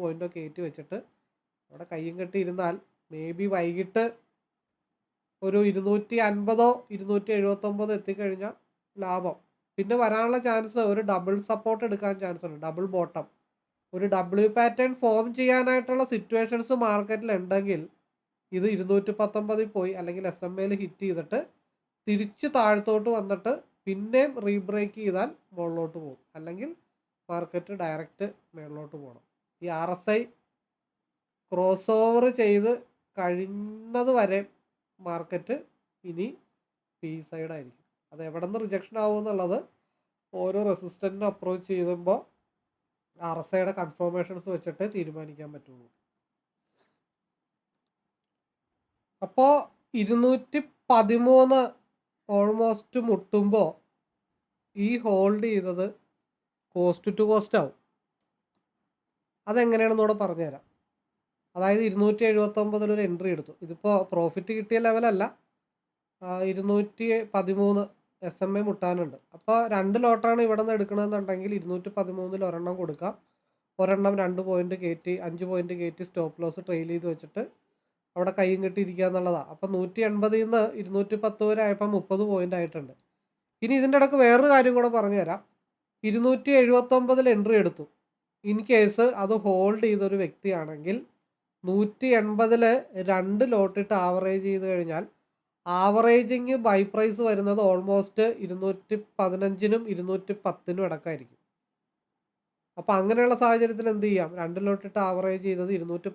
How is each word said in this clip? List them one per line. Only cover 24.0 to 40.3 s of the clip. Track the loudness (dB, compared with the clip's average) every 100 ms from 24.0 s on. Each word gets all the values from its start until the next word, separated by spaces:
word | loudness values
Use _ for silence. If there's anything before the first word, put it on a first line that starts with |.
| 0 2 2 0 -2
റീബ്രേക്ക് | -2 -2 -4 -4 -4
ചെയ്താൽ | -4 -2 -4 -8 _
മുകളിലോട്ട് | -8 -6 -6 -8 -10
പോകും, | -16 -18 _ -18
അല്ലെങ്കിൽ | -14 -12 -12 -14 _ _ _ _ -8
മാർക്കറ്റ് | -8 -6 -8 -8 -8
ഡയറക്റ്റ് | -6 -6 -10 -10 -10 -10 _ -20
മുകളിലോട്ട് | -16 -16 -16 -18
പോകണം. | -18 -20 _ _ _ -12
ഈ | -8 -4
ആർ | -4 -4
എസ് | 0
ഐ | 0 -2 _ _ _ _ _ _ _ _ _ _ _ -8
ക്രോസ് | 0 0 0 2
ഓവർ | 2 4 4 2 2
ചെയ്ത് | 4 4 2 -2 -6 _ _ -6
കഴിയുന്നത് | -4 -4 -6 -10 -12 -14 -8 -2 2 2
വരെ | 2 0 -4 _ _ _ _ _ -10
മാർക്കറ്റ് | -10 -8 -8 -6 -10 -10 _ _ _
ഇനി | -14 -8 -8 -10 _ _ _ _ _ -16
പി | -14 -12 -14
സൈഡ് | -12 -12 -12
ആയിരിക്കും. | -16 _ _ _ _
അത് | -14 -12
എവിടെ | -10 -8
നിന്ന് | -6 -4
റിജക്ഷൻ | -6 -6 -2
ആവും | -2 -2
എന്നുള്ളത് | -2 -2 -2 -4 -6 _ _ _ _ _ _